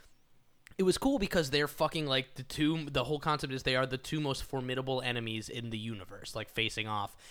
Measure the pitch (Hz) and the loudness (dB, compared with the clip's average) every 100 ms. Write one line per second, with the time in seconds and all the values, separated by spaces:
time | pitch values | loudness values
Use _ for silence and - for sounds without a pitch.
0 | - - _ - _ _ - - 185 - | -20 -20 _ -20 _ _ -8 2 4 6
1 | 269 277 190 185 139 143 147 - 156 160 | 4 4 4 2 4 2 2 2 0 0
2 | 147 131 131 - 131 - 151 160 147 139 | 2 0 0 -8 -6 0 2 2 0 -2
3 | 123 151 156 147 139 131 - 127 131 131 | 0 0 0 0 -2 -2 2 2 2 -2
4 | - 156 147 135 - 135 127 127 131 131 | -2 -2 0 -2 -2 -4 -2 -2 0 0
5 | 127 120 113 110 104 120 117 110 110 107 | 0 -2 -2 -4 -6 -6 -6 -4 -4 -8
6 | 92 101 - 110 107 - 110 - 110 107 | -10 -12 -10 -8 -4 0 0 0 -2 -2
7 | 101 - - | -2 -8 -20